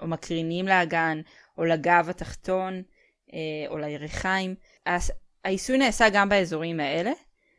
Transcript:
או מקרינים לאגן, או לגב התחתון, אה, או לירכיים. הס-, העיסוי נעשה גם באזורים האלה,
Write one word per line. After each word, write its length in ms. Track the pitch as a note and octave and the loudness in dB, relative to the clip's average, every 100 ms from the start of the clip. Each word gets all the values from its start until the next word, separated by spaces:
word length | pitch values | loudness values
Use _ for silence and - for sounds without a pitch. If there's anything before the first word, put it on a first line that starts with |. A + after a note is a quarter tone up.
או 60 | E3 | -6
מקרינים 640 | D#3+ - E3 E3 F3 F#3+ | -6 -4 -4 -2 -2 2
לאגן, 520 | F#3+ E3 E3 D#3+ D#3 D#3 - _ - | 2 4 0 0 -2 -8 -20 _ -4
או 60 | |
לגב 420 | E3 E3 D3+ F3 E3 | 0 2 4 4 4
התחתון, 720 | F3+ E3 - - F#3 F#3 F#3 F#3 _ _ _ _ | -4 -10 -10 -4 -2 -2 -6 -12 _ _ _ _
אה, 60 | - D#3 D3+ D3+ | -10 -8 -6 -6
או 100 | D#3 | -6
לירכיים. 760 | D3+ D3 D3+ - F#3+ F#3+ F#3 F#3+ _ _ - | -6 -8 -8 -6 -2 -2 -2 -8 _ _ -4
הס-, 240 | F3 - - - _ | 0 0 -2 -10 _
העיסוי 340 | F#3 F#3+ - C4 | -4 -4 0 2
נעשה 300 | C4+ G#3 A3+ | 2 4 4
גם 200 | G3+ G3 | 6 4
באזורים 520 | G3+ F3+ D#3+ E3 E3 | 4 2 -2 -4 -4
האלה, 320 | D3 D#3+ F#3+ D#4+ _ _ _ | -2 -2 -2 -4 _ _ _